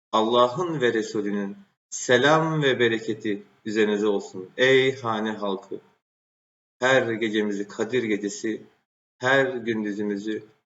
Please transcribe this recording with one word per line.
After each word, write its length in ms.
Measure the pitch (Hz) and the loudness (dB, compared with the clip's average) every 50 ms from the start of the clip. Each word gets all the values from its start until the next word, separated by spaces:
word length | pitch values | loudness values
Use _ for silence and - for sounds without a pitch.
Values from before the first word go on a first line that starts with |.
| _ _ - | _ _ 0
Allah'ın 680 | 110 110 117 120 120 123 123 120 160 185 170 160 143 | 0 2 4 4 4 4 4 2 -2 -4 -4 -2 0
ve 120 | 123 120 110 | 0 2 2
Resulünün 640 | 110 107 - - 110 98 101 101 104 101 98 101 - - _ _ _ _ - | 2 -2 -2 -4 -4 -4 -2 -4 -4 -4 -6 -8 -12 -18 _ _ _ _ -16
selam 720 | - - - - 127 123 131 143 156 160 160 160 156 156 143 | -14 -8 0 2 4 4 6 6 4 4 2 0 0 0 2
ve 160 | 135 123 113 | 0 2 4
bereketi 640 | 120 117 113 110 - - 107 - - 110 101 101 - _ _ _ - | 2 2 2 0 -4 -4 -6 -6 -4 -6 -6 -6 -8 _ _ _ -10
üzerinize 420 | 110 104 110 107 104 104 101 104 | -4 2 2 2 2 2 2 2
olsun. 440 | 107 101 98 98 - - 92 92 92 - | 2 0 0 -2 -6 -12 -14 -14 -10 -2
Ey 440 | - 127 131 131 131 131 131 123 113 | 2 4 6 6 6 4 2 0 -2
hane 320 | 117 113 113 107 107 110 107 | -4 -4 -4 -2 -2 -4 -4
halkı! 480 | 101 104 101 95 95 - - 98 95 - _ _ _ _ _ _ _ _ _ _ _ _ _ _ _ _ _ _ - | -4 -4 -4 -4 -4 -6 -10 -14 -14 -14 _ _ _ _ _ _ _ _ _ _ _ _ _ _ _ _ _ _ -2
Her 320 | 123 127 131 127 120 117 113 | 2 4 4 4 2 2 -2
gecemizi 560 | 107 113 110 104 110 104 104 101 98 101 - | -2 -2 -2 0 0 0 0 -2 -4 -6 -8
Kadir 340 | - - 110 104 127 123 113 | -4 -6 -4 -2 -2 -2 -2
gecesi, 600 | 107 107 98 104 101 - - - 113 107 - - - _ _ _ _ _ _ _ _ _ - | -2 -2 -2 -4 -6 -8 -6 -6 -6 -6 -6 -10 -18 _ _ _ _ _ _ _ _ _ -4
her 280 | 127 127 135 139 135 | 0 2 2 2 2
gündüzümüzü 1000 | 127 127 120 110 113 113 110 107 104 98 104 107 104 101 98 101 110 107 104 - - _ _ _ _ _ | 0 -2 -6 -4 -4 -4 -2 -2 -4 -4 -4 -4 -4 -4 -4 -4 -6 -8 -8 -8 -14 _ _ _ _ _